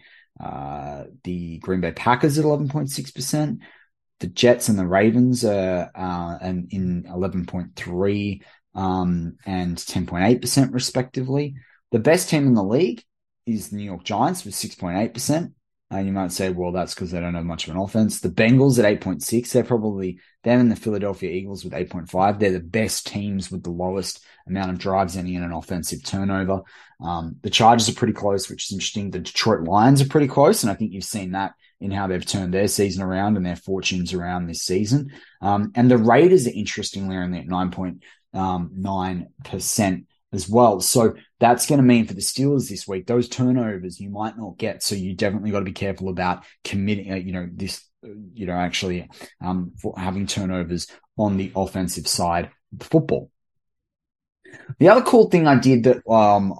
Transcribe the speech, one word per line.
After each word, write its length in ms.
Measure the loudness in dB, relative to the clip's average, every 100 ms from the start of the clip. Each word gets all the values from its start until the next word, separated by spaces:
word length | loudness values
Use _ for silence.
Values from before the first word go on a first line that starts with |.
| _ _ _ -16
Uh, 640 | -12 -10 -10 -10 -10 -12 -14 -14
the 360 | -10 -8 -8 -8
Green 220 | -4 -2
Bay 100 | -2
Packers 460 | -2 2 4 4 2
at 80 | 0
eleven 220 | 0 -2
point 220 | -4 -6
six 220 | -8 -12
percent. 480 | -10 -4 -2 -2 -6 -12 _ _ _ _ _
The 80 | -10
Jets 420 | 2 4 4 2
and 100 | 0
the 80 | 2
Ravens 560 | 4 4 6 4 2
are, 480 | 0 0 0 -2 -4
uh, 440 | -6 -6 -6 -6 -8
and 300 | -6 -6 -6
in 340 | -4 -2 -4 -6
eleven 400 | -6 -4 -4 -6
point 300 | -8 -10 -10
three, 680 | -8 -2 0 0 -2 -6 -12 _ _
um, 640 | -6 -2 0 0 0 -4 -10 -8
and 320 | -4 -4 -6
ten 280 | -6 -6 -4
point 180 | 2
eight 180 | 4 4
percent 320 | 2 2 2
respectively. 840 | 0 -4 -2 -4 -4 -4 -4 -4 -8 -18 _ _
The 80 | 0
best 300 | 4 4 4
team 180 | 2 4
in 60 |
the 100 | 4
league 400 | 4 2 2 -2 -12 _ _ _ -6
is 240 | -6 -6
the 60 | -8
New 80 |
York 200 | -8 -10
Giants 400 | -4 0 0 -2
with 120 | -8 -8
six 180 | -10
point 240 | -8 -4 -2
eight 160 | -2
percent. 400 | -2 -2 -2 -2 -12 _ _ -10
Uh, 60 | -6
you 120 | -2
might 200 | -2 -4
say, 180 | -2 -4
"Well, 220 | -2 -4
that's 240 | -4 -6 -6
'cause 160 | -8
they 80 | -6
don't 160 | -4 -4
have 100 | -6
much 220 | -8 -8
of 80 | -6
an 40 |
offense." 400 | -2 0 0 0
The 100 | -4
Bengals 500 | 2 4 6 6 6
at 60 | 4
eight 160 | 2
point 200 | -2 -6
six, 320 | -2 -2 0
they're 100 | 0
probably, 560 | 2 0 -2 -4 -6 -8 _ _
them 160 | 0 4
and 120 | 4
the 40 | 2
Philadelphia 540 | -2 -2 -2 -4 -6
Eagles 340 | -6 -8 -10
with 100 | -10
eight 160 | -8 -8
point 200 | -8 -6
five, 300 | 0 2 2
they're 120 | 0
the 80 | 0
best 460 | -2 -2 -2 -4 -8
teams 460 | -8 -6 -6 -6
with 120 | -8
the 60 | -8
lowest 540 | -6 -4 -4 -6 -10 _ _ -8
amount 240 | -6 -4
of 80 | -4
drives 360 | -2 0 0 -2
ending 200 | -6 -6
in 80 |
an 80 | -6
offensive 520 | -8 -8 -8 -6 -8
turnover. 580 | -6 -4 -2 -2 0 -2 -6 -20 -20 _
Um, 340 | -8 -6 -8 -10
the 80 | -2
Chargers 400 | 4 6 6 4
are 40 |
pretty 200 | 0 -2
close, 360 | 0 0 -2 -4
which 160 | -10 -10
is 60 |
interesting. 400 | -8 -6 -6 -6
The 80 | -8
Detroit 480 | -8 -2 2 2 2
Lions 340 | 4 6 6
are 60 | 4
pretty 200 | 2 2
close, 360 | 4 4 4
and 80 | 0
I 40 | -2
think 180 | -4
you've 100 | -6
seen 280 | -8 -8 -6
that 220 | -4 -6 -8 _ _
in 120 | -6
how 160 | -4 -2
they've 180 | -4 -4
turned 280 | -4 -2
their 160 | 0 2
season 340 | 2 0 0
around 340 | -4 0 0 0
and 80 | 0
their 100 | -6
fortunes 580 | -6 -6 -4 -4 -4
around 340 | -4 -4 -6 -6
this 160 | -6
season. 480 | -2 -2 2 0 0 -10 -20 _
Um, 300 | 0 0 0 4
and 160 | 6
the 60 | 6
Raiders 500 | 6 6 8 6 4
are 60 |
interestingly 640 | -4 -6 -6 -8 -6 -6 -4
only 240 | -4 -6
at 80 | -4
nine 220 | -2 -2
point 320 | -4 -8 -8 _ _ _
nine 960 | -4 -2 -2 -6 -6 -4 -4 -4 -6 -10 -16
percent 640 | -12 -8 -4 0 0 -2 -6 _ _
as 160 | -8 0
well. 320 | 6 6 4
So 340 | 2 2 2 0 _ 2
that's 260 | 4 4 2
gonna 160 | 4
mean 240 | 6 6 2
for 60 |
the 80 | -4
Steelers 480 | -6 -2 0 0 -2
this 180 | -8 -8
week, 200 | -8 -2
those 220 | 0 0
turnovers 720 | 0 2 2 0 -4 -8 -12
you 80 | -12
might 280 | -8 -8 -8
not 200 | -14 -8
get. 260 | -8 -6
So 120 | -6 -4
you 180 | -6
definitely 380 | -2 -2 -2 -2
gotta 140 | -4 -4
be 60 |
careful 380 | -6 -6 -6 -6
about 340 | -2 -2 -2 -8 _
committing, 480 | -8 -4 -2 -2 -4
uh, 40 | -8
you 160 | -6
know, 160 | -8 -8
this, 320 | -10 -10 -10 _ _
uh, 60 | -20 -20 -18
you 120 | -10 -6
know, 80 |
actually, 560 | -2 -2 -4 -4 -6 -8 -16 -20 -10
um, 300 | -4 -4 -4 -8
for 160 | -10 -6
having 300 | -4 -4 -4
turnovers 600 | -4 -2 -2 -2 -4 -8 -16 _ -2
on 200 | 0 0
the 160 | -2 -2
offensive 520 | -2 -2 -4 -4 -4
side 380 | -2 0 0 -4 _ _
of 60 | -20
the 60 | 0
football. 460 | 2 2 -2 -6 _ _ _ _ _ _ _ _ _ _ _ _ -20 -12 4
The 100 | 8
other 140 | 8
cool 260 | 8 6 8
thing 180 | 6 6
I 100 | 6
did 260 | 6 6
that, 220 | 6 4 4
um, 440 | 4 6 4 2 -4